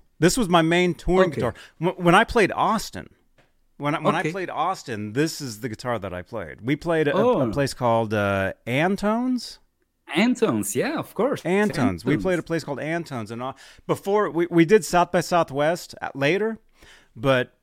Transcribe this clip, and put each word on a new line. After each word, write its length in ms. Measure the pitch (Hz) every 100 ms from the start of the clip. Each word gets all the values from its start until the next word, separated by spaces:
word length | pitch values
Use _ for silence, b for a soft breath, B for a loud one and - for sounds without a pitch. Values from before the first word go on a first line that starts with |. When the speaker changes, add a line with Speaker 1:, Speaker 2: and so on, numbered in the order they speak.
| _ -
Speaker 1:
This 180 | 156 -
was 100 | 190
my 140 | 175
main 320 | 160 175 180
touring 360 | - - 180 185
Speaker 2:
Okay. 40 | 131
Speaker 1:
guitar. 180 | 120 B B -
Wh-, 200 | 170 175
when 140 | 170 180
I 80 |
played 280 | 226 240 185
Austin, 580 | - 160 214 - 90 - _ _ _ _ _ _ -
when 180 | 143 156
I, 40 |
when 160 | 160 180
I 40 |
Speaker 2:
Okay. 100 | 160
Speaker 1:
played 180 | 190 170
Austin, 640 | 127 165 185 - 107 107
this 280 | 113 156 -
is 200 | 139 107
the 80 | 120
guitar 280 | 107 127 117
that 140 | 95
I 80 | 90
played. 400 | 87 113 80 65
We 140 | 110 147
played 320 | 170 165 147
a, 80 | 156
a 40 |
Speaker 2:
Oh. 320 | 240 214 123
Speaker 1:
place 220 | 120 139
called, 400 | - 120 113 110
uh, 400 | 107 101 98 95 - -
Antone's. 920 | 127 175 196 202 226 254 254 - - _ _ _ _ - 151
Speaker 2:
Antone's, 600 | 233 247 214 110 101 127
yeah, 220 | 208 311
of 160 | 123 -
course. 280 | 240 247
Speaker 1:
Antone's. 640 | 170 190 208 156 110 85 117
We 80 |
Speaker 2:
Antone's. 100 | 151
Speaker 1:
played 160 | 190 175
a 40 |
place 200 | - 165
called 160 | - 131
Antone's, 520 | 143 170 160 127 107
and, 100 | 117
uh, 120 | 127 B B B -
before 420 | 165 202 208 196
we, 160 | 151 175
we 120 | 170
did 220 | 165 214 156
South 260 | 175 170
by 100 | 185
Southwest 720 | - 175 160 135 147 175 - -
at, 120 | - 135
later, 440 | 139 185 220 220 _ b b b b -
but, 420 | 135 131 127 _